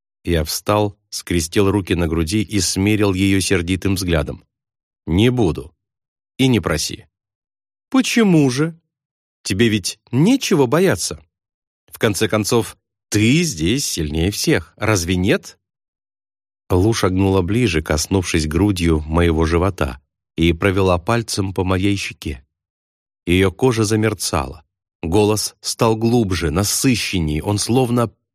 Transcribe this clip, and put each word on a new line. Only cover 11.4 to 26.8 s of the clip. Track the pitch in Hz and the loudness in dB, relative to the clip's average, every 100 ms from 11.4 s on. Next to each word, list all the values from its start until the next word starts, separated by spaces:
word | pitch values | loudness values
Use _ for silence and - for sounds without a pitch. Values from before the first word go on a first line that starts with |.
| _ _ _ _ _ | _ _ _ _ _
В | - | -2
конце | 117 95 110 | -2 0 -2
концов, | 107 - 117 104 - _ _ _ | 0 0 0 -2 -10 _ _ _
ты | 104 110 156 | 0 2 2
здесь | 170 90 82 131 - | 0 -2 -2 -2 -4
сильнее | - 76 78 87 | -6 -4 -2 -2
всех, | 101 - 117 - _ | -2 0 -2 -2 _
разве | 107 104 82 92 | -2 -2 0 0
нет?" | 92 185 - - _ _ _ _ _ _ _ _ _ _ _ | 0 0 -4 -20 _ _ _ _ _ _ _ _ _ _ _
Лу | 92 104 | 2 2
шагнула | 117 98 92 98 95 | 2 0 2 2 2
ближе, | 87 110 120 82 | 0 0 0 0
коснувшись | 78 78 - 98 90 85 78 | -2 -2 0 -2 0 -2 0
грудью | 80 104 92 85 78 | 0 0 2 0 0
моего | 76 80 87 80 80 | 0 0 2 2 0
живота, | 85 92 - 73 67 _ _ _ - | 2 0 -2 -6 -6 _ _ _ -2
и | 85 | 0
провела | 82 98 95 95 90 | 2 0 2 2 0
пальцем | - 117 110 - 98 | 0 -4 -2 -6 -4
по | 95 | -4
моей | 92 92 101 101 | -2 0 0 -2
щеке. | - - 87 67 _ _ _ _ _ _ _ _ - | -6 -10 -10 -12 _ _ _ _ _ _ _ _ 0
Ее | 90 95 | 2 2
кожа | 90 131 113 | 2 0 2
замерцала. | 104 110 110 - - 80 67 67 _ _ _ _ | 0 0 0 -2 -4 -4 -6 -10 _ _ _ _
Голос | 80 98 104 107 - - | 0 2 2 0 -4 -8
стал | - - 117 110 | -10 0 0 2
глубже, | 117 120 104 87 82 | 2 2 0 -2 -2
насыщенней, | 78 104 - | -2 -2 0